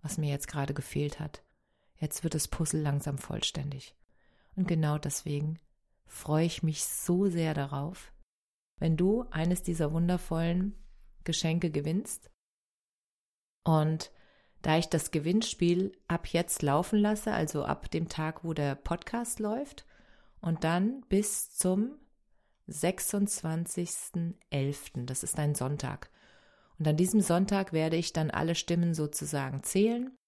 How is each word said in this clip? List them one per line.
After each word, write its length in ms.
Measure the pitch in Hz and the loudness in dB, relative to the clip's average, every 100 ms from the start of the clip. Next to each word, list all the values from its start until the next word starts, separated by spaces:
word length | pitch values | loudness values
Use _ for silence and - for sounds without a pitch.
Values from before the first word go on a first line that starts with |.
was 160 | 151 - | -4 -2
mir 120 | 151 | 0
jetzt 180 | 143 - | 0 -2
gerade 260 | 151 139 | -4 -2
gefehlt 460 | 147 - - 147 - | -2 -4 -2 -2 -4
hat. 240 | 151 - _ _ _ _ _ _ | -8 -10 _ _ _ _ _ _
Jetzt 280 | 156 - | -6 -2
wird 100 | 165 | -2
das 140 | 156 - | 0 -2
Puzzle 320 | - 160 156 | 0 0 2
langsam 380 | 151 143 151 139 | 2 0 0 -4
vollständig. 760 | - - - - 143 139 - _ _ _ _ _ _ - | -4 -4 -2 -4 -6 -6 -12 _ _ _ _ _ _ -2
Und 100 | 180 | 0
genau 320 | 165 151 147 | 2 2 0
deswegen 600 | 147 - - 143 151 160 _ _ _ _ _ | -2 -6 -4 -2 -2 -6 _ _ _ _ _
freue 400 | - - 151 170 | -14 0 2 2
ich 160 | - | 2
mich 220 | 160 151 | -2 0
so 440 | - - - 175 196 | -4 -4 2 2 4
sehr 260 | 170 160 | 2 0
darauf, 580 | 156 139 139 147 190 - - - _ _ _ _ _ | 0 -2 -4 -6 -8 -16 -20 -20 _ _ _ _ _
wenn 180 | 160 160 | 0 4
du 300 | 180 220 247 | 4 4 0
eines 320 | 160 165 180 | -2 2 2
dieser 300 | - 165 151 | 0 0 2
wundervollen 840 | 160 170 180 - 165 165 175 196 208 - - - - | 2 2 2 0 0 2 2 0 -4 -16 -20 -20 -12
Geschenke 460 | - 165 165 165 170 | -4 0 2 2 2
gewinnst. 600 | 151 147 170 269 - - _ _ _ _ _ _ _ _ _ _ _ _ _ | 0 0 -2 -2 -8 -10 _ _ _ _ _ _ _ _ _ _ _ _ _
Und 460 | - 160 156 156 - - - _ _ _ | 4 4 4 0 -4 -16 -20 _ _ _
da 160 | - 156 | 2 2
ich 100 | 165 | 4
das 220 | 165 - | 0 0
Gewinnspiel 840 | 156 151 196 220 - 175 175 196 - _ | -2 2 0 0 0 2 4 0 -4 _
ab 200 | 170 - | -4 0
jetzt 340 | 165 175 - | 0 0 0
laufen 360 | 147 143 180 214 | 2 2 2 4
lasse, 340 | 208 214 220 | 4 2 0
also 320 | 208 156 151 | 0 0 -2
ab 260 | 139 143 - | -2 -4 -2
dem 180 | 165 165 | -2 -2
Tag, 340 | - 156 160 | -4 -4 -4
wo 120 | 165 | -6
der 200 | 156 143 | -2 -2
Podcast 640 | 135 - 170 - 233 233 - | -2 -4 -6 -4 -6 -6 -4
läuft, 500 | 214 226 285 - - - - - _ - | -2 -4 -6 -12 -20 -20 -20 -20 _ -8
und 240 | - 160 | -4 0
dann 380 | 160 170 196 269 - | 2 2 2 0 2
bis 480 | 196 208 - - - | 2 2 -2 -4 0
zum 420 | 185 185 226 294 - _ _ _ _ _ - | 2 2 0 -4 -20 _ _ _ _ _ -14
sechsundzwanzigsten 1700 | 147 165 190 - 208 202 - 160 160 170 - 175 - - 175 170 - _ | -2 0 0 0 2 0 0 -2 -2 -4 -4 -4 -6 -6 -4 -4 -6 _
elften. 560 | 143 139 143 - - 123 | -2 0 -2 -8 -8 -6
Das 160 | 131 | -6
ist 160 | - - | -4 0
ein 160 | 147 | 0
Sonntag. 560 | 147 127 143 131 - - _ - - _ _ _ _ | 2 0 -2 -4 -8 -12 _ -20 -20 _ _ _ _
Und 80 | 156 | 2
an 100 | 156 | 4
diesem 240 | 185 214 | 4 4
Sonntag 520 | 185 170 196 196 190 | 4 4 4 2 2
werde 240 | 160 160 165 | 0 2 2
ich 160 | 170 | 0
dann 180 | - 156 | 0 0
alle 240 | - 160 | 0 0
Stimmen 400 | 170 - 170 170 | -2 0 2 2
sozusagen 680 | 156 151 - 147 147 135 135 | 2 0 -2 -4 -4 -2 -4
zählen. 540 | - 190 214 240 254 - | 0 4 4 2 -4 -10